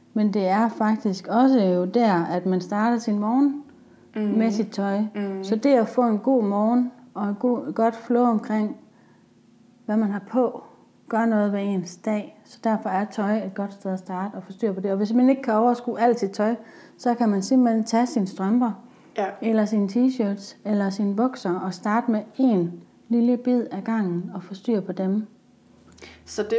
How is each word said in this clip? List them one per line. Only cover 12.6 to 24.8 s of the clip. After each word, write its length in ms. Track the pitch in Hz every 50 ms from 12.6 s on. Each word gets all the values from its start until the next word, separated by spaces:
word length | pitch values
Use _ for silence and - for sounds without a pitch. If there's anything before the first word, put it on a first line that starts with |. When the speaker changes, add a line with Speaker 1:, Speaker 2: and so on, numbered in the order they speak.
| -
Speaker 1:
derfor 240 | 226 220 208 - 196
er 160 | 185 190 208
tøj 320 | 208 - - 202 202 214 220 190
et 80 | 196 190
godt 180 | - 202 196
sted 200 | 196 - - 190
at 60 | 190 185
starte 360 | 180 - 185 180 190 208 -
og 80 | 190
få 100 | 185 -
styr 200 | 190 - 233 208
på 80 | 185 190
det. 100 | 190 196
Og 60 | 190
hvis 160 | 196 214 202
man 180 | 226 247 254 262
ikke 120 | 269 262
kan 120 | 269 240 214
overskue 460 | 214 233 247 240 240 - 240 - 196
alt 200 | 233 247 226 -
sit 100 | 202 196
tøj, 240 | 196 - 208 220 240 233 - - - - - - - -
så 160 | - 247 233
kan 140 | 233 240 214
man 140 | 202 196
simpelthen 420 | 190 - 269 254 247 233 226 226 214
tage 220 | - - 226 247
sine 200 | 247 - 226 190
strømper, 440 | 190 - - 190 190 226 247 247 226 190 - - - - - - - _ -
Speaker 2:
Ja. 80 | 196 190 196 -
Speaker 1:
eller 220 | - 226 220 220 208
sine 240 | 202 220 208 202 190
t-shirts, 680 | 196 240 254 262 254 254 220 202 202 196 - - - - -
eller 260 | 202 214 202 196 190
sine 260 | 190 214 208 202 196
bukser, 380 | 214 240 262 254 - - 185 175
og 200 | 185 185 185 180
starte 360 | - - 214 214 233 247 247
med 120 | 220 214 208 - -
en 440 | - 262 254 214 180 170 170 175 - - _ _ _ _ -
lille 280 | 233 240 233 247 247
bid 300 | 240 247 247 247 240 220 -
ad 120 | - 196
gangen 480 | 190 220 226 226 202 175 175 175 180 - -
og 80 | 190
få 120 | - - 196
styr 260 | - - 247 226 196